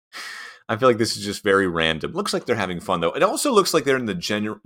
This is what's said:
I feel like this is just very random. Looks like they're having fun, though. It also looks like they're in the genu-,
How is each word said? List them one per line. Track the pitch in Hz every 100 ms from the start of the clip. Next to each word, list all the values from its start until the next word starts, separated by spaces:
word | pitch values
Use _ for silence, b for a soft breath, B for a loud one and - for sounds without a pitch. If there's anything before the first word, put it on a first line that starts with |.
| _ B B B B B -
I | 110
feel | 127
like | 113
this | 110 110
is |
just | 101 95
very | 101 98 92
random. | 82 80 80 78
Looks | 82 202
like | 175 -
they're |
having | 113 92 87
fun, | 101 87
though. | 82
It | 135
also | 190 294 294
looks | 214 175
like | 165
they're | 131 131
in | 113
the |
genu-, | 87 - 104 107 107